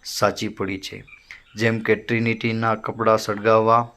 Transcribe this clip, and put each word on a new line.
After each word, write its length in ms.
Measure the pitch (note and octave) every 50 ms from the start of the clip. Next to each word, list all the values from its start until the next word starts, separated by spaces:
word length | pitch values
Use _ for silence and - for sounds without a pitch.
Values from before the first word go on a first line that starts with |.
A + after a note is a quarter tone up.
| _
સાચી 440 | - - - - G2+ G2+ - A2 G#2
પડી 300 | G#2+ - G2 F#2+ G2 F#2
છે, 260 | - - - G2 G2 _ - _ _ _ - - _ _ _
જેમ 240 | G#2 A2 A#2 A2+ A2+
કે 160 | A2 - G#2+
ટ્રિનિટીના 800 | G2+ - - A#2+ A2+ A2+ A#2 A2+ A2+ - A#2 A2+ A2 A2+ A2+ A2
કપડાં 420 | A2 - - B2 A2+ A2+ A2 A2 A2
સળગાવવા 640 | - - G#2 G2+ G2+ A2+ A2 A2 A2 A2 A2+ A#2+ A#2+ A#2 -